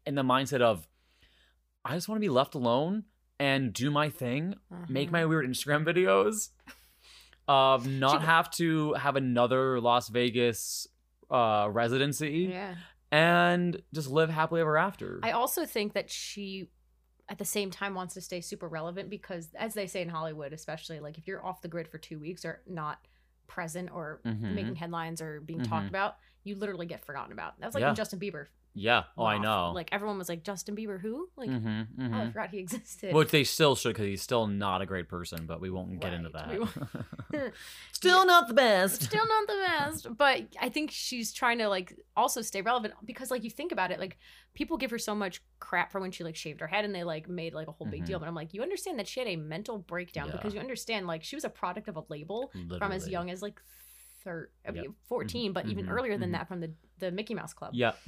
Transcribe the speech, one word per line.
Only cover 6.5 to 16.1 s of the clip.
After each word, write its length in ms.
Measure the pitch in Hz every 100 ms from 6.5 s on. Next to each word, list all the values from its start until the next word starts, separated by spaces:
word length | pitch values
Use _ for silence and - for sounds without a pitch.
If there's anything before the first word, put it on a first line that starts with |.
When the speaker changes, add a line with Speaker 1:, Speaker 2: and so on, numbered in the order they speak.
| _ - - _ _ - - - - -
Speaker 1:
um, 520 | 139 135 135 127 135
not 200 | 135 147
Speaker 2:
She 60 | 156
Speaker 1:
have 240 | 165 -
to 420 | - 170 156 151
have 220 | 143 135 135
another 640 | 131 120 120 131 131 127
Las 280 | 117 120 123
Vegas, 800 | 113 123 117 120 113 - - - _ _ _ -
uh, 380 | 131 117 107 104
residency, 800 | 104 117 131 143 143 151 156 185
Speaker 2:
Yeah. 260 | 180 196 175 - _ -
Speaker 1:
and 680 | 151 165 175 175 175 175 170 -
just 160 | - 139
live 220 | 143 160
happily 300 | 160 160 165
ever 160 | 156 151
after." 440 | 185 - 95 90
Speaker 2:
I 100 | 226
also 340 | 233 254 - 330
think 260 | 233 208
that 180 | 202 -